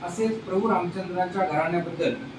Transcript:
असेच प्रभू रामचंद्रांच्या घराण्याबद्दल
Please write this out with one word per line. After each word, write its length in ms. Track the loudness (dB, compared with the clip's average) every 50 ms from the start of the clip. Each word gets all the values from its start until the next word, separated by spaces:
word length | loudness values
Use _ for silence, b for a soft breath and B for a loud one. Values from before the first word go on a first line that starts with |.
| -6
असेच 360 | -6 -2 0 2 0 0 -2
प्रभू 300 | -4 0 0 2 4 4
रामचंद्रांच्या 760 | 4 2 2 -2 -4 -4 -6 -4 0 -2 -2 0 2 0 0
घराण्याबद्दल 680 | 2 2 2 2 2 2 0 0 -2 -2 0 0 0 0 -2 -6 -12 -12